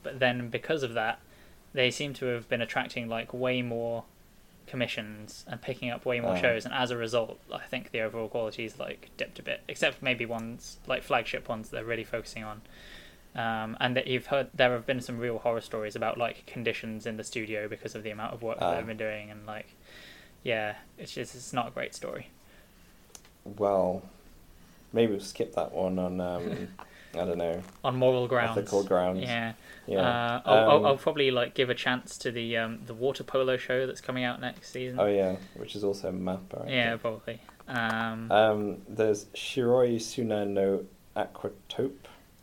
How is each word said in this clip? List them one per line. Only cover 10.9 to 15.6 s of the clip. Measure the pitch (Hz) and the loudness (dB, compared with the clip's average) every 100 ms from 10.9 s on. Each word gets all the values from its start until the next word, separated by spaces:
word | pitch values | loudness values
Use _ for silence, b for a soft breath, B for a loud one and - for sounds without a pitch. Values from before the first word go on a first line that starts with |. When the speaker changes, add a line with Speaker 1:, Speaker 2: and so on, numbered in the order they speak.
| 131 | -4
Speaker 1:
flagship | - 131 110 - - | 2 0 0 -6 -4
ones | 113 110 | -6 -6
they're | 120 113 | -8 -4
really | 113 | -4
focusing | 110 117 - 113 | -4 -6 -6 -10
on. | 107 107 - B B B B B B - | -10 -12 -16 B B B B B B -4
Um, | 117 113 110 113 | -2 0 -4 0
and | 127 123 | 2 2
that | - | 2
you've | 127 - | 0 2
heard | 143 127 - | 0 2 4
there | 123 | 4
have | 120 117 | 4 0
been | 131 | -2
some | 117 117 | -2 -4
real | 120 113 | -2 0
horror | 120 | 0
stories | 117 | 0